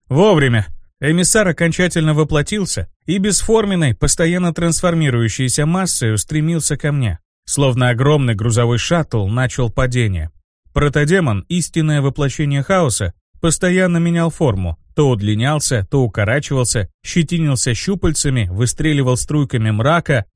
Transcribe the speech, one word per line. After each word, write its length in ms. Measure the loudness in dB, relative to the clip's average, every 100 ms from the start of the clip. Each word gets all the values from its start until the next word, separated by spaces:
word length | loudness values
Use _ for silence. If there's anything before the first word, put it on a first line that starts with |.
| _
"Вовремя!" 580 | 2 4 4 4 2 -2 -8 -14 _
Эмиссар 480 | 0 0 2 2 2
окончательно 680 | 0 -2 0 0 0 0
воплотился 760 | 0 0 0 -2 -4 -4 -6 -8 -10
и 140 | -4 -2
бесформенной, 760 | 0 0 2 2 2 0 0
постоянно 600 | 2 0 2 0 0 -2
трансформирующейся 1120 | 0 -2 0 0 2 0 2 0 -2 -2 0 0
массой 480 | 0 -2 -2 0
устремился 640 | -2 -2 -2 0 -2 -2 -2
ко 120 | -2
мне. 280 | -2 -2 -4 _ _
Словно 460 | -8 0 2 2 2
огромный 440 | 2 2 2 2
грузовой 440 | 0 0 2 2 0
шаттл 480 | 0 -2 0 -2 -2
начал 440 | -2 -2 -2 -2
падение. 600 | 0 0 0 0 -2 -6 -12 _ _ _
Протодемон, 720 | 0 2 2 2 2 2 -2 -2
истинное 520 | -4 -2 -2 0 0
воплощение 640 | 0 -2 -4 -2 -2 -2
хаоса, 500 | 0 0 2 0 -4 -8 _ -4
постоянно 580 | -2 0 2 2 2 2
менял 320 | 0 0 -2
форму. 480 | 0 0 0 -4 -6 _
То 160 | 0 2
удлинялся, 760 | 2 0 0 0 -2 -2 -2 0
то 100 | 0
укорачивался, 880 | 0 0 0 0 -2 -2 0 -2 -4 -10
щетинился 720 | -4 -2 0 0 0 0 -2
щупальцами, 720 | -2 -4 -2 -2 -2 -2 -2 -2
выстреливал 680 | -2 -2 0 0 0 0 0
струйками 520 | -2 -2 0 -2 0
мрака, 540 | 0 2 0 0 -2 -2